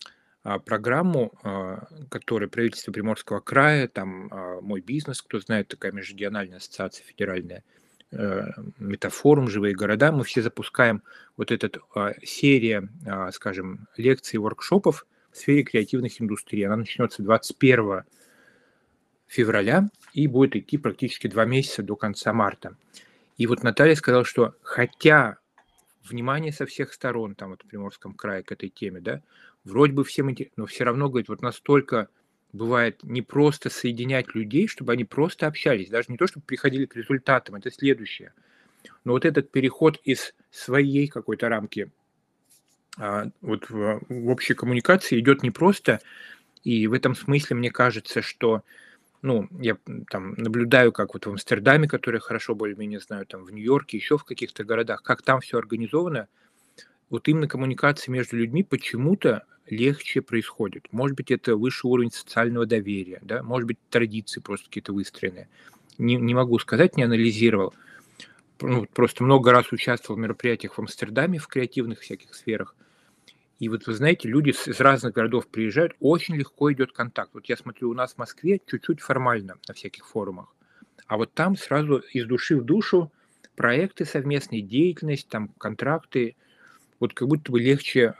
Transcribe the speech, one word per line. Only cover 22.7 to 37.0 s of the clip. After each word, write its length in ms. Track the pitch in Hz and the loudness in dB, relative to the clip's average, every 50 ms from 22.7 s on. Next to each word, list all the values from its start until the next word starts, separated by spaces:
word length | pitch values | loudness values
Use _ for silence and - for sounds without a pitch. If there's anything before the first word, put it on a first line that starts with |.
| - - _ _ _ - - _ _ _ _ _ _ - | -18 -20 _ _ _ -20 -20 _ _ _ _ _ _ -2
И 80 | 120 | 0
вот 160 | 113 123 - - | 0 0 0 0
Наталья 320 | 120 107 - 143 160 160 | 0 4 6 6 6 6
сказала, 280 | 151 - - 123 123 120 | 6 4 4 4 4 4
что 300 | - - - 117 110 - _ _ | 2 2 2 2 2 0 _ _
хотя 760 | - - - 120 120 - _ - 156 151 151 131 110 95 - _ _ _ _ _ _ _ _ _ _ _ _ _ | -6 -2 -2 -2 -2 -2 _ 6 8 8 8 6 4 -2 -8 _ _ _ _ _ _ _ _ _ _ _ _ _
внимание 480 | 101 117 120 120 127 135 151 160 156 147 | -12 -8 -6 -4 -2 -2 -2 -4 -6 -6
со 140 | - 143 | -6 -8
всех 260 | 135 - - 139 - - | -8 -6 -8 -8 -8 -8
сторон, 400 | - - 131 117 117 110 104 98 | -8 -6 -6 -4 -4 -6 -8 -10
там 160 | - 101 95 | -12 -14 -14
вот 120 | 92 - _ | -16 -18 _
в 20 | _ | _
Приморском 460 | - 104 101 98 - - - 98 98 | -14 -12 -12 -12 -12 -14 -18 -18 -14
крае 280 | - - 107 98 95 92 | -10 -8 -8 -8 -8 -8
к 100 | - 101 | -10 -12
этой 160 | - - 98 | -12 -12 -14
теме, 300 | - - 110 98 90 92 | -12 -10 -10 -10 -10 -8
да, 220 | 87 104 127 151 - _ _ _ - - _ _ _ | -8 -8 -8 -8 -10 _ _ _ -20 -20 _ _ _
вроде 280 | - 98 120 147 147 135 | -4 4 4 4 4 4
бы 100 | 139 135 | 0 -2
всем 260 | - - - 139 135 | -2 -2 -2 -2 -2
инте-, 200 | 123 - - - _ | -4 -6 -10 -12 _
но 100 | - 110 | -10 -10
всё 180 | 101 - - 123 | -10 -6 -2 -2
равно, 240 | 120 120 135 143 139 | 0 0 0 -2 -2
говорит, 200 | 127 123 104 - | -2 -4 -4 -4
вот 140 | 107 - - | -8 -8 -6
настолько 640 | 123 113 - - - 143 143 135 - 131 113 104 - _ _ _ _ _ _ _ _ - | -8 -8 -6 0 2 4 4 4 2 -2 -4 -4 -4 _ _ _ _ _ _ _ _ -10
бывает 460 | 101 113 117 123 120 117 113 - - - | -8 -4 0 2 2 2 0 -2 -6 -10
не 180 | 143 117 123 113 | -8 -8 -8 -8
просто 480 | - - 139 147 147 143 - - 123 | -2 2 4 4 4 2 0 -4 -8
соединять 640 | - - - 123 120 117 120 127 135 131 120 - - | -6 -4 -4 -4 -4 -4 -4 -2 -2 -2 -2 -2 -4
людей, 340 | 110 113 104 117 151 208 220 | -6 -6 0 0 0 0 0
чтобы 240 | - - 139 120 120 | -2 -6 -2 -2 0
они 100 | 123 117 | 0 -2
просто 420 | - - - 151 - - - 175 156 | -2 0 0 0 0 0 -2 -2 -2
общались, 420 | 156 - - 156 131 101 92 87 | -2 -4 -4 -2 -2 -2 -2 -4
даже 160 | 107 113 120 - | -4 -4 -4 -4
не 80 | 127 117 | -2 -2
то, 80 | 175 190 | -2 -2
чтобы 180 | - 143 - | -2 -6 -10
приходили 400 | - 131 - - 143 127 135 135 | -10 -6 -2 0 0 0 0 -2
к 100 | - - | -4 -6
результатам, 600 | 117 | -10